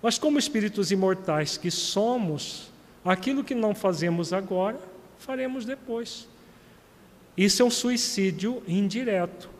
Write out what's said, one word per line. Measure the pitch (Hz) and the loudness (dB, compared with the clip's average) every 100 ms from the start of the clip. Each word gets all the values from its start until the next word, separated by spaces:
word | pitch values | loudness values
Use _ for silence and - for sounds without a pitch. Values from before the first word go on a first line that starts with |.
Mas | 233 226 | 2 2
como | 302 294 | 2 2
espíritos | - 220 208 202 180 | 2 0 0 0 2
imortais | 190 190 185 190 151 147 - | 4 4 2 0 0 0 -2
que | 180 | -2
somos, | 170 - 196 220 247 185 147 - - - - - - | -2 -2 0 2 2 0 -2 -6 -12 -16 -20 -20 -8
aquilo | 175 185 190 269 | 0 0 2 -2
que | - 247 | 0 0
não | 220 | 0
fazemos | 208 196 165 170 170 170 | 2 2 2 2 2 0
agora, | 185 190 185 190 247 - - - - | -2 0 0 0 -2 -12 -20 -20 -20
faremos | - 262 262 262 | -8 -4 -4 -4
depois. | 226 269 262 233 233 - - - - - - - - - - - - - | -6 -8 -6 -6 -6 -12 -16 -20 -20 -20 -20 -20 -20 -20 -20 -20 -14 2
Isso | 196 - | 2 6
é | |
um | 247 | 4
suicídio | 240 247 247 - - 190 156 202 247 - | 4 -2 0 -2 0 0 0 -4 -4 -2
indireto. | 180 202 214 254 190 180 - - - | 0 0 0 0 0 -2 -6 -18 -20